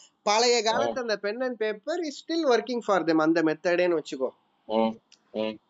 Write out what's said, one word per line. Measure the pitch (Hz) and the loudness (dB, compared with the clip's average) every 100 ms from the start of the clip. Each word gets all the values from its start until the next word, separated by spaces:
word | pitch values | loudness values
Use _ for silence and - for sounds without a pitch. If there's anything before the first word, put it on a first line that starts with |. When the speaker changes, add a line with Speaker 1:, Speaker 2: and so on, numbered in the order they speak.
| - _ | -10 _
Speaker 1:
பழைய | 208 214 240 240 | 0 2 4 2
காலத்து | 214 220 240 226 | 0 0 -2 -2
Speaker 2:
ம். | 240 | -4
Speaker 1:
அந்த | 202 | -4
pen | 202 233 | -4 -4
and | 262 226 | -6 -4
paper | 214 208 285 339 | -4 -4 -6 -6
is | 311 277 | -6 -10
still | - 330 302 | -6 -2 2
working | 226 226 240 | 2 0 -6
for | 214 190 | 0 0
them, | 160 160 | 2 2
அந்த | 156 165 | 4 4
மெத்தடேன்னு | 160 156 180 175 180 165 | 2 0 0 2 2 0
வச்சுக்கோ. | - 139 123 - _ _ - | -4 -6 -6 -6 _ _ -2
Speaker 2:
ம். | 110 113 110 _ _ _ | 0 0 -2 _ _ _
ம். | 107 110 107 _ | -6 -6 -6 _